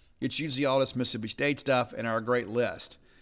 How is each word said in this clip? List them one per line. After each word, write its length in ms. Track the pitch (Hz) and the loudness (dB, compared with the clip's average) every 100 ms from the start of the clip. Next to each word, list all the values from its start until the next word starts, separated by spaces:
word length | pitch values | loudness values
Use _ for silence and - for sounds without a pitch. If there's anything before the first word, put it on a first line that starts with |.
| - _ | -20 _
It's 180 | 131 - | -4 -2
usually 260 | 156 135 | -2 0
all 160 | 139 135 | 2 2
this 160 | 127 123 | 2 0
Mississippi 320 | 120 117 107 | -2 -2 -4
State 320 | - 143 143 | -2 0 0
stuff 320 | - 127 120 - | 2 2 2 -4
and 100 | 113 | -2
our 140 | 113 | -2
great 280 | 110 123 101 | 2 0 2
list 480 | 117 113 87 - - - - | 0 0 -2 -6 -6 -16 -20